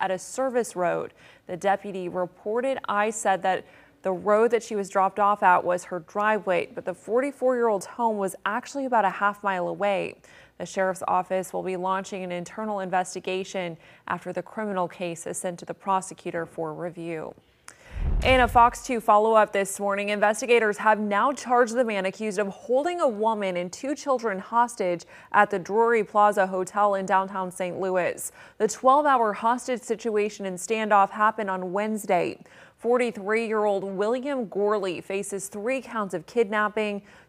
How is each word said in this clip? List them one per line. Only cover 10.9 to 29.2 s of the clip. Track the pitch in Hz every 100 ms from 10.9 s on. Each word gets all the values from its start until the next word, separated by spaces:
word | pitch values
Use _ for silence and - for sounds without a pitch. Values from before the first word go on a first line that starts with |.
| 185 -
office | 185 180 190 180
will | 180
be | 180 185
launching | 185 190 190 196
an | 185
internal | 175 175 - 220 202
investigation | 185 185 180 185 190 185 190 196 175 165 - - -
after | 180 180
the | 180
criminal | - - 214 190 175
case | - 175 170 -
is | 175
sent | 185 175
to | -
the | 170
prosecutor | 196 190 185 165 180 170 165
for | - 160
review. | 156 175 170 165 160 - - _ _ - - - - - -
In | - 262
a | 240
Fox | 247 240 -
two | - 233
follow-up | 220 208 220 220 208
this | 196 190 -
morning, | 202 196 202
investigators | 208 208 214 262 233 220 208
have | 214 208
now | 214 202 254
charged | 254 240 247 240 233
the |
man | 226 202 190
accused | 190 214 190
of | 196
holding | - - 254 330 349
a | 302
woman | 202 220 214 190 175
and | 180
two | - 269
children | 294 285 254 233 190
hostage | - 233 233 - 185 175 - - -
at | 208 208
the | 196
Drury | 170 214 233 233
Plaza | 196 208 208 208 190
Hotel | 190 185 202 208 196
in | 190
downtown | 190 190 196 185
Saint | 180 180 170
Louis. | 190 180 165 - - - - -
The | 214
twelve-hour | - 254 277 294 262